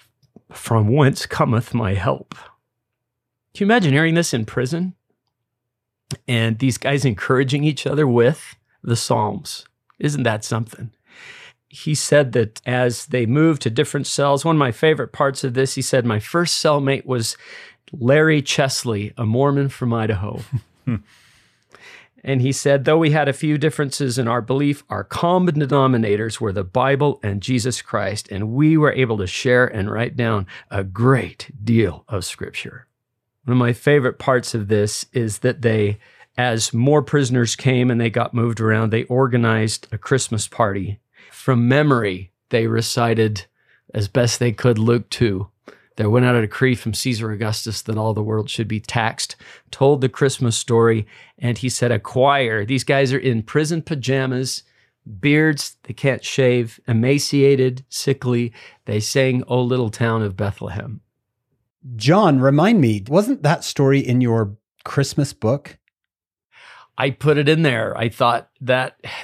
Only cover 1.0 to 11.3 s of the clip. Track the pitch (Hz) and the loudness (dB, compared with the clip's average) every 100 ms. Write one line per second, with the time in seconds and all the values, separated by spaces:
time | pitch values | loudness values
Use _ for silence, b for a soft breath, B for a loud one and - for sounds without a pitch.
1 | 143 - - - 143 113 - 117 101 95 | 4 2 -6 -2 0 0 -2 -4 -2 -2
2 | 110 - - - - _ _ _ _ _ | -2 -4 -8 -20 -20 _ _ _ _ _
3 | _ _ _ _ _ - 202 240 160 139 | _ _ _ _ _ -2 2 4 4 4
4 | 165 165 165 123 107 127 123 165 185 - | 4 2 0 -4 -4 -4 -4 -4 -6 -10
5 | _ _ _ _ _ _ _ _ _ _ | _ _ _ _ _ _ _ _ _ _
6 | _ - - 117 113 110 135 - - 139 | _ -12 -4 0 0 0 -2 0 -2 0
7 | 131 98 - 131 135 143 151 139 135 143 | 0 -2 0 0 2 0 0 -2 -2 0
8 | 143 117 120 156 - - _ _ 123 117 | 2 4 4 2 -10 -20 _ _ -4 -2
9 | - 117 107 101 - - - _ _ - | 0 0 0 -6 -10 -16 -18 _ _ -6
10 | 147 143 117 107 - 113 107 - 110 - | -4 -2 -2 -2 -4 -6 -6 -10 -16 -16
11 | B B B | B B B